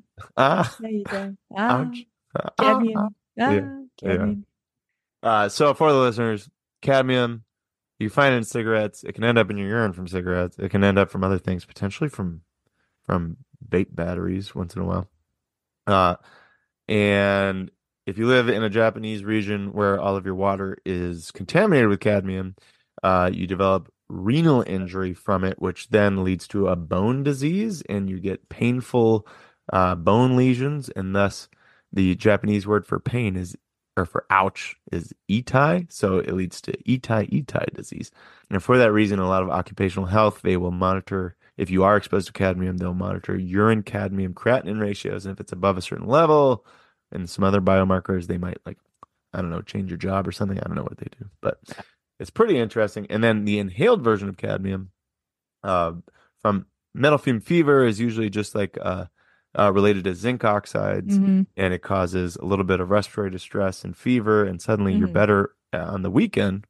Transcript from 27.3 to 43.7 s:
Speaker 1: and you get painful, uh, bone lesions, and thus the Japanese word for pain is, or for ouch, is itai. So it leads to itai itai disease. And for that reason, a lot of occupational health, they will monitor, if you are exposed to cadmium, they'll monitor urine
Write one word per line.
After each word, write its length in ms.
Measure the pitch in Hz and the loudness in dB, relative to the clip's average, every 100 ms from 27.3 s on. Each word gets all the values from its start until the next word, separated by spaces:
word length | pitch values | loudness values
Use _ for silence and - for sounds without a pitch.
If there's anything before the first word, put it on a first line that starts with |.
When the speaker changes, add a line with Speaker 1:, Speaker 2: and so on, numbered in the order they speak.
| 139 143 185 220 175 - | -2 -2 -2 -4 -6 -8
Speaker 1:
and 220 | 101 98 | -6 -6
you 80 | 92 | -6
get 280 | 98 92 _ | -6 -8 _
painful, 800 | - 117 127 120 123 113 110 - - - _ - | -2 0 0 0 2 4 2 0 -16 -20 _ -2
uh, 220 | 95 92 | 2 2
bone 420 | 87 82 107 127 127 | 2 2 4 4 4
lesions, 520 | 131 123 135 147 131 | 2 2 -2 -6 -8
and 240 | - 95 | -8 -2
thus 340 | 98 101 - - _ _ _ _ | 0 0 0 -14 _ _ _ _
the 220 | 98 95 90 | 0 0 2
Japanese 500 | 107 101 104 104 98 | 2 2 2 -2 0
word 200 | 104 - | -2 0
for 120 | 98 | -4
pain 380 | - 120 113 92 | -4 -4 -4 -4
is, 200 | 90 - _ _ _ - | -8 -12 _ _ _ -6
or 80 | |
for 200 | 87 - - | -4 -4 2
ouch, 460 | 95 95 - - - - | 2 2 -2 -12 -18 -10
is 220 | 87 - - - | -8 -8 -14 -4
itai. 600 | 101 123 131 147 175 175 | -4 0 2 2 0 -4
So 260 | - 101 95 | -4 0 0
it 140 | - | -2
leads 280 | 92 90 - | -4 -6 -8
to 100 | - - | -10 -8
itai 480 | - 127 - 110 104 | -2 -4 0 -2 0
itai 420 | 147 139 - - | -4 -4 -4 -4
disease. 360 | - - - - _ - _ _ | -8 -14 -14 -14 _ -20 _ _
And 120 | 98 | -4
for 140 | - 127 | 2 4
that 140 | 117 | 6
reason, 260 | 107 107 101 | 6 2 2
a 100 | 92 | 0
lot 140 | 95 | 0
of 80 | 92 | 0
occupational 560 | 76 90 - 98 92 92 | -2 -4 -4 -2 -2 0
health, 340 | 104 107 - | 2 2 2
they 140 | 92 92 | 0 0
will 140 | 90 | -2
monitor, 640 | 90 92 95 - 98 90 - _ - | -2 0 0 -4 -6 -6 -10 _ -8
if 140 | 90 | -2
you 140 | 92 | 2
are 120 | 95 104 | 4 4
exposed 300 | - 101 90 | 2 -2 -2
to 40 | |
cadmium, 460 | - 98 90 92 92 | -2 -2 0 -4 -4
they'll 160 | 90 | -4
monitor 440 | 90 92 92 - 98 | -4 -4 -6 -6 -6
urine 440 | 92 95 107 | -2 2 4